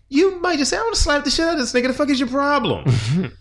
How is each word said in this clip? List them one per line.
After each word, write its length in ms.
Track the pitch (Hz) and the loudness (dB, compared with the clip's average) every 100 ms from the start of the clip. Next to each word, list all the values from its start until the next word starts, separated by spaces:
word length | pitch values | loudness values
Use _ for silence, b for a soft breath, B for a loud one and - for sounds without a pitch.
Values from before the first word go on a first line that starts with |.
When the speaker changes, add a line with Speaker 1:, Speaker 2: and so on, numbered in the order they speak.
| - | -2
Speaker 1:
you 300 | 277 381 359 | 2 2 2
might 180 | 349 311 | -2 0
just 140 | 269 | 0
say, 60 | - | -2
"I'm 80 | 453 | -2
gonna 100 | 415 | 0
slap 280 | - 294 | 2 0
the 60 | 294 | 0
shit 160 | - 330 | 0 0
out 80 | |
of 60 | 330 | 0
this 120 | 233 | 0
nigga. 140 | 247 254 | 0 0
The 80 | |
fuck 160 | 254 285 | 0 0
is 100 | 262 | 0
your 80 | 254 | -2
problem?" 580 | 262 285 285 208 92 - | -2 0 0 0 0 0
Speaker 2:
<laughs> 460 | 120 113 165 160 - | 0 0 -2 -2 -10